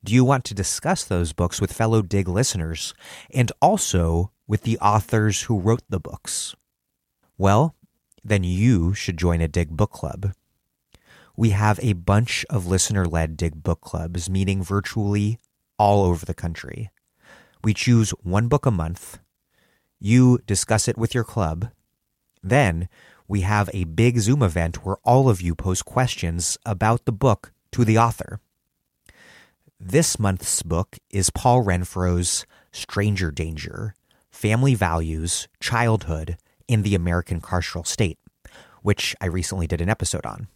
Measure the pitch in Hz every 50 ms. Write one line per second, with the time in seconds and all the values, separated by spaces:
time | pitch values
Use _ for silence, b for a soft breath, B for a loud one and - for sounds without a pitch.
0 | - - 110 127 127 123 139 131 123 - 110 98 98 - - - - 156 190 -
1 | - - 98 87 87 78 - - 87 85 - - 101 92 - - 113 110 113 110
2 | 104 85 104 101 95 87 87 101 131 - - 95 80 80 82 80 - - - B
3 | B B B B B B - 127 123 104 - _ - 160 214 202 - - - 92
4 | 85 82 82 85 90 101 _ _ _ - 101 107 - 117 113 - - 101 104 110
5 | 104 - - 110 107 107 98 - - - 120 101 87 107 113 - - _ - 92
6 | - - - - _ - - - - - - _ _ _ _ _ _ _ _ _
7 | _ _ _ _ _ _ _ _ 95 98 98 107 143 165 - _ _ _ _ _
8 | _ _ _ _ _ - 107 101 92 87 90 90 104 123 127 92 82 87 98 -
9 | - - 90 80 87 87 85 82 82 80 73 90 85 73 80 78 104 - - -
10 | - 76 - 85 98 98 95 _ _ _ _ _ _ _ _ _ _ _ b b
11 | b b b b b b b - 107 113 98 98 107 107 104 92 - 123 101 87
12 | 85 95 98 104 117 120 - - - - 160 113 90 87 92 92 - - 110 98
13 | 92 85 78 85 80 80 80 78 87 82 76 78 76 - 82 - _ - - 85
14 | 85 85 87 90 85 - 92 95 98 92 98 98 92 - - 101 95 - - 117
15 | 104 101 101 104 104 104 113 - _ _ _ _ _ _ _ _ 107 101 104 101
16 | 98 90 87 82 82 - 80 - - 85 85 - - - - - - 101 _ _
17 | _ _ b b b b b b b b b b - 110 104 - - - 120 117
18 | 110 101 - - _ 87 90 101 117 120 131 143 - 135 113 87 80 80 87 -
19 | - - - - _ _ _ _ _ _ _ _ _ _ _ _ _ _ _ _
20 | - 98 113 127 127 127 123 120 - - 101 95 - - 113 107 - - 113 -
21 | 113 117 - 127 110 - - 120 98 80 80 82 98 117 _ _ _ _ _ _
22 | _ _ _ _ _ _ _ _ - 92 110 143 143 101 82 82 87 90 b b
23 | b b b b b b 101 101 87 92 107 104 104 90 - 101 90 80 80 82
24 | 110 123 120 120 101 101 131 147 131 92 78 87 82 82 85 - - 95 98 -
25 | _ - 120 131 135 131 107 87 90 85 82 - - 98 92 - - - - 123
26 | 127 123 - - - 85 85 85 85 - - - _ 113 107 87 110 107 117 120
27 | _ - 117 95 - 131 104 - - - _ _ _ _ - - 123 107 110 110
28 | 113 117 117 - - - - 107 _ _ _ _ _ _ _ _ _ _ _ _
29 | _ b b b b b b b b b b b b b _ _ 98 92 95 147
30 | 165 - - - 110 101 95 92 - - - - - 82 80 82 95 _ - -
31 | _ _ - 98 95 - - - - 131 123 127 120 101 90 87 90 - - 90
32 | 90 90 90 87 90 87 - - - b b b b b b - - _ - 104
33 | 101 107 104 92 92 80 73 69 80 82 80 78 78 82 - - - 110 - _
34 | _ _ _ _ _ _ _ - - 104 107 117 131 139 131 104 98 87 80 82
35 | 82 80 80 80 80 85 - - - - _ _ - - 123 117 120 117 113 104
36 | - - 82 78 80 80 85 - _ _ _ _ _ - 123 110 101 104 98 92
37 | 85 87 85 87 85 - 90 82 - - - 90 85 - - 85 80 - - -
38 | 117 90 78 _ _ _ _ _ _ B B B B B B B B 101 101 -
39 | - - - - - 92 82 92 87 - - 95 85 80 92 78 85 90 113 -
40 | - - - 73 - 57 53 - - 101 _